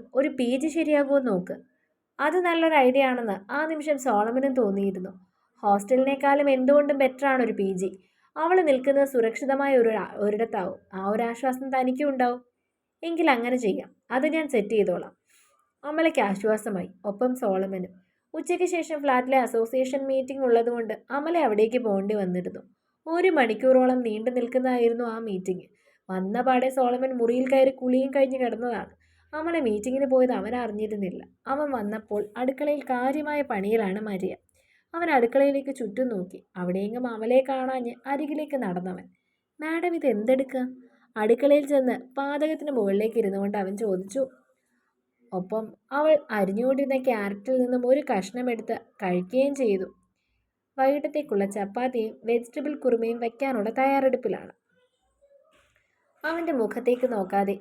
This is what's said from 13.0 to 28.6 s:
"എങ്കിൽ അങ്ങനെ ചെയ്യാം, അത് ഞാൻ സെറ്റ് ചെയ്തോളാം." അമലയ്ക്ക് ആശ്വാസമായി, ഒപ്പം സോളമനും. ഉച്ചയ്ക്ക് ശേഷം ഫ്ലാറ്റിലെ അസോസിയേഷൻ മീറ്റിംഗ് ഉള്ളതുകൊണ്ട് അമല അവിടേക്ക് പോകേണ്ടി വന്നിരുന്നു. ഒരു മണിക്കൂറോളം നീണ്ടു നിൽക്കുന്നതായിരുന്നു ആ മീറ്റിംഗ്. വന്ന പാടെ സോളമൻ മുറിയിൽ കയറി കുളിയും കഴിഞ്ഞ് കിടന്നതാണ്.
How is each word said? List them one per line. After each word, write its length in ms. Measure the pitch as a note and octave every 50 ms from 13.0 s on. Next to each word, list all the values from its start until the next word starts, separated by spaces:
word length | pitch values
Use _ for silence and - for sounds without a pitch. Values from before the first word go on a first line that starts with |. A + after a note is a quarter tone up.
| -
"എങ്കിൽ 240 | E4 E4+ D#4+ F4 D#4+
അങ്ങനെ 260 | C4 A#3 A#3 A#3+ B3
ചെയ്യാം, 340 | B3+ B3 G#3 F#3+ G3 - - _ _ _ -
അത് 160 | A3 B3+ C4
ഞാൻ 200 | D#4 D4 D#4+ D#4 C#4+
സെറ്റ് 200 | C#4+ A#3 G3+ G3+
ചെയ്തോളാം." 440 | A3+ G#3+ G3 F3+ F3+ E3+ D#3 - - _ _ _ _ _ _ _ _ _ _ _ _ _ -
അമലയ്ക്ക് 360 | C#4 D4+ D#4 D#4+ E4 D#4+ C#4
ആശ്വാസമായി, 680 | A3+ G3+ G3 G3 - A3 G#3+ G#3+ G#3+ A#3 G#3 F3+ F3 - - _ -
ഒപ്പം 280 | G#3 G3+ G3+ B3 B3+ B3+
സോളമനും. 560 | B3+ B3+ G#3+ F#3 F#3+ F#3+ G3 F#3+ F#3+ F#3 F#3 - - _ _ _ _ _ _ -
ഉച്ചയ്ക്ക് 320 | D#4 E4 - F4 F4 F4+
ശേഷം 320 | F4 D#4 E4+ D#4 D4 D#4+ D4
ഫ്ലാറ്റിലെ 380 | C#4+ C#4+ B3+ B3+ B3+ B3+ C4+ C4+
അസോസിയേഷൻ 600 | B3+ B3 - A3+ A3+ A3+ - C4 C4 C4 C4 C#4 C4+
മീറ്റിംഗ് 380 | C4+ C4+ C4 C4 C4 C#4 C4+ C4+
ഉള്ളതുകൊണ്ട് 500 | B3+ A#3 A#3 A#3 A#3+ A#3+ A#3+ A#3 G#3+ G#3+ G#3 - -
അമല 280 | B3 C#4 D4 D#4+ E4+ E4+
അവിടേക്ക് 400 | D4+ B3 G#3+ G3+ G#3+ A3+ A#3 B3
പോകേണ്ടി 360 | B3 A3 G3+ G3 F#3+ G3+ G#3+
വന്നിരുന്നു. 480 | G#3 G3 F#3 F3+ F3+ F3 F#3 - - - _ _ _ _ _ _ _ -
ഒരു 240 | D#4 E4 F4 F4+ F#4+
മണിക്കൂറോളം 680 | E4+ D4+ C4 A3 G#3+ G#3+ - C4 C4 B3+ B3+ B3+ B3+ B3+ B3
നീണ്ടു 280 | A3+ G#3+ G#3+ A3 A#3+
നിൽക്കുന്നതായിരുന്നു 720 | A#3+ B3 A#3+ B3+ B3+ B3+ B3+ B3+ B3+ B3 A#3 A#3 A#3 A#3 A#3+
ആ 120 | A#3 A3 A3+
മീറ്റിംഗ്. 480 | A3+ A3 G3 F#3 F3+ F#3 F#3 F3 - - _ _ _ _ _ _ _ -
വന്ന 280 | F#3 F#3 F#3 F#3+ G#3 A#3 B3+
പാടെ 260 | C4 C4 B3 B3 C4
സോളമൻ 440 | C4 C4+ B3+ B3 B3 B3 C4 C4 C4
മുറിയിൽ 340 | B3 A#3 A#3 A#3 B3+ C4 C4
കയറി 220 | C#4 C4+ C4 C4
കുളിയും 400 | C4 - B3+ B3+ B3+ C4 C4 C4+
കഴിഞ്ഞ് 280 | C4+ C#4+ C4+ C4 C4 C4
കിടന്നതാണ്. 540 | B3+ A#3+ G#3+ G#3+